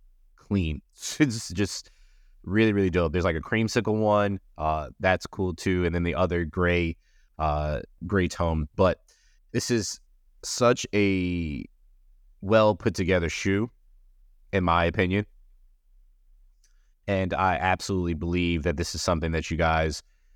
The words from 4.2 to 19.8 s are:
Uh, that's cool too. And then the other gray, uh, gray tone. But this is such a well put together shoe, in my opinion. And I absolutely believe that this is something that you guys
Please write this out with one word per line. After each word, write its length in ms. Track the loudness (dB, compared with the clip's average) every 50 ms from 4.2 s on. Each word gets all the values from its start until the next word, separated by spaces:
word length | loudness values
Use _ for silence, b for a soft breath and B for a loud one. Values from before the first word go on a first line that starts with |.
| 2 0 -2 -6 -10 _ _
Uh, 320 | -4 -2 -2 -2 -2 -4 -8 -8 -2
that's 260 | 0 0 0 0 -2
cool 280 | -8 -6 -4 -4 -4 -4
too. 320 | -4 -2 0 0 2 0
And 80 | 0 0
then 100 | 0 -2
the 120 | -2 0
other 300 | 0 0 0 0 -2 -2
gray, 520 | -2 -2 0 2 2 2 2 0 -2 -4 -8 _ _ _ _ _ _ _ -4
uh, 420 | -2 -2 0 -2 -2 -2 -4 -6 -8 -10 _ _ -6
gray 220 | -2 0 0 0
tone. 400 | 0 0 -2 -2 0 0 -2 -2 -2 _
But 240 | 2 2 2 2 0 _ b b b b b b b b _
this 200 | -6 -4 -2 0
is 280 | 0 0 0 -2 -8 -12 _ _ _ _ _ _ _ _ -12
such 420 | -10 -2 2 2 2 2 2 -2 -2 0
a 720 | 2 2 2 2 0 0 -2 -2 -4 -4 -4 -6 -8 -10 -12 _ _ _ _ _ _ _ _ _ _ _ _ _ _
well 340 | 0 2 4 6 6 6 4
put 180 | 2 -2 -2 -2
together 360 | 0 0 2 2 2 2 0
shoe, 420 | -4 -4 -2 0 0 0 -2 -4 -8 _ _ _ -20 -20 _ _ _ _ _ _ _ _ _ -4 -2
in 100 | 0 0
my 220 | 2 2 2 2
opinion. 400 | 2 0 0 0 0 0 -2 -2 -4 _ -20 -20 -20 -20 _ -20 _ _ _ _ _ _ -20 _ _ _ _ _ _ -20 -20 -20 _ _ _ _ _ _ _ _ _ _ _ _
And 260 | -2 -2 0 0 0 0
I 220 | 0 2 2 2
absolutely 580 | 2 2 0 0 0 -2 -2 -2 -2 -2 -2 -2
believe 500 | -2 -2 -2 0 0 2 2 0 0 0
that 140 | -2 -2
this 180 | -2 -4 -6 -6
is 60 | -4
something 300 | -2 0 0 0 0 -2
that 200 | -2 -2 -4 -4
you 60 | -2
guys 460 | 0 0 2 2 2